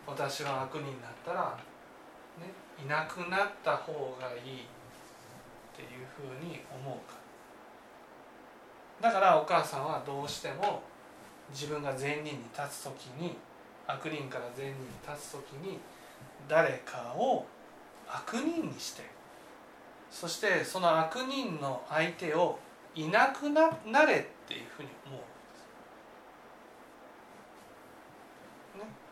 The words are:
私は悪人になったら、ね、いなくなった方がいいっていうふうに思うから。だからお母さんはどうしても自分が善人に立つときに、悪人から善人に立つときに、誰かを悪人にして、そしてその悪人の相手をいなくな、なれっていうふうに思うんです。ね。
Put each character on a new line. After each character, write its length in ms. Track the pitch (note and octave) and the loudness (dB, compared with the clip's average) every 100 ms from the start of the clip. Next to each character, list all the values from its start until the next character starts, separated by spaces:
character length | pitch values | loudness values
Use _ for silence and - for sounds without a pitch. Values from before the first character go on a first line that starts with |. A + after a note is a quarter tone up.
| - | -10
私 360 | C#3 C#3 - | -4 -2 -2
は 200 | C#3+ C3+ | -2 -2
悪 140 | C3 D3+ | -2 -4
人 100 | C#3 | -6
に 160 | B2+ | -8
な 60 | A#2+ | -12
っ 20 | - | -12
た 100 | - | -6
ら、 220 | D#3+ - - - - - - - - - - | -2 -2 -4 -12 -18 -20 -20 -20 -20 -18 -14
ね、 100 | F3+ F#3+ - - | -14 -14 -16 -10
い 40 | C3+ | 0
な 160 | D3+ | 0
く 240 | D#3+ F3+ E3+ | 0 -4 -2
な 160 | F#3+ | 2
っ 60 | G#3 - | 2 2
た 140 | D#3+ C#3+ | 0 0
方 160 | - D3+ C3+ B2+ | 0 -4 -4 -4
が 100 | B2+ | -6
い 60 | A#2+ | -6
い 20 | |
っ 260 | B2+ C3 A#2 - A#2+ - - - - - - - - - | -8 -10 -12 -16 -18 -18 -18 -18 -18 -18 -18 -18 -18 -16
て 60 | |
い 20 | B2 B2 | -14 -12
う 40 | C3 - | -14 -10
ふ 80 | |
う 200 | C#3 C3 | -10 -8
に 200 | E3+ C3+ - | -8 -10 -10
思 200 | C#3 C3+ | -10 -6
う 40 | - - | -8 -10
か 60 | - - - - - - - - - - - - - - - - - - - | -16 -16 -18 -20 -20 -20 -20 -20 -20 -20 -20 -18 -18 -18 -18 -20 -20 -20 2
ら。 80 | A3+ | 4
だ 40 | |
か 60 | G3+ | 8
ら 180 | F#3+ D#3 | 10 8
お 60 | |
母 180 | D3+ E3+ | 8 4
さ 180 | D3+ C#3 | 4 -2
ん 60 | D3 | -2
は 160 | D3 | -2
ど 180 | C#3+ C#3 | -2 -4
う 60 | C#3+ | -4
し 120 | - | -4
て 100 | D3+ | -6
も 300 | C#3+ G3+ - - - - - - - - | 0 0 0 -6 -16 -20 -18 -18 -18 -14
自 160 | C#3 C#3+ | -8 -4
分 160 | D3 | -2
が 120 | C#3+ | -2
善 300 | C3 C#3 D3 | -2 -2 -2
人 100 | D3+ | -4
に 100 | C#3+ A#2 - | -8 -8 -6
立 240 | C#3+ - | -6 -6
つ 40 | |
と 60 | C#3 | -10
き 140 | - C3 B2+ | -10 -12 -6
に、 140 | F3 - - - - - - | -6 -6 -14 -20 -20 -14 -6
悪 200 | C3+ D#3 | -4 -2
人 220 | D#3 C3+ | -4 -4
か 80 | C3 | -6
ら 120 | A#2+ B2+ | -6 -6
善 160 | C#3 | -8
人 80 | C3+ | -6
に 80 | C3 C#3 - | -10 -12 -10
立 220 | D3 - | -10 -10
つ 40 | |
と 60 | C#3 | -10
き 100 | - | -10
に、 260 | C3+ F#3 F#3 - - - - - - C#3 | -10 -8 -8 -12 -16 -18 -18 -18 -16 2
誰 300 | D#3 D#3 C3 | 6 6 2
か 300 | - C3 A#2+ C#3 | -6 -8 -6 0
を 300 | C4 A#3+ - - - - - - - | 4 4 0 -14 -20 -20 -20 -18 -10
悪 260 | - - | -8 -4
人 340 | A#3 D#4 E4+ D#3+ | 0 0 0 -2
に 120 | C3 | -4
し 120 | - | -8
て、 100 | - - - - - - - - - - - - | -10 -12 -14 -18 -18 -18 -18 -18 -20 -20 -18 -16
そ 160 | - E3+ | -8 -6
し 140 | - | 2
て 240 | G#3+ F3 | 6 6
そ 160 | A#2+ F#3 | 4 6
の 180 | F3 D#3+ | 8 8
悪 180 | D#3+ A#3+ | 6 2
人 440 | B3+ C#4 A#3+ D#3 | 0 0 0 0
の 240 | C#3 B2 - | 0 -2 0
相 220 | D3+ E3+ | 2 2
手 220 | F3 E3+ | 2 0
を 240 | D#3 F3 - - - - | 4 4 2 -8 -18 -14
い 140 | - D#3 | -6 4
な 200 | G#3 C4+ | 8 8
く 220 | C4+ D4 | 6 4
な、 200 | D4 D#4+ - G#3+ | 8 8 6 4
な 180 | C4 D4+ | 8 10
れ 100 | G3+ | 8
っ 80 | - - - | 4 -10 -8
て 60 | |
い 80 | - | -8
う 20 | - - | -8 -12
ふ 40 | |
う 20 | |
に 60 | C#3 - C#3 | -12 -12 -12
思 80 | |
う 40 | C3+ | -10
ん 20 | |
で 60 | - - - - - - - - - - - - - - - - - - - - - - - - - - - - - - - - - - - | -12 -16 -18 -18 -18 -18 -18 -18 -18 -20 -20 -20 -20 -20 -20 -20 -20 -20 -20 -20 -20 -20 -18 -20 -20 -20 -20 -20 -20 -20 -20 -18 -18 -18 -16
す。 100 | G3 | -10
ね。 60 | A3 G#3+ - | -10 -10 -16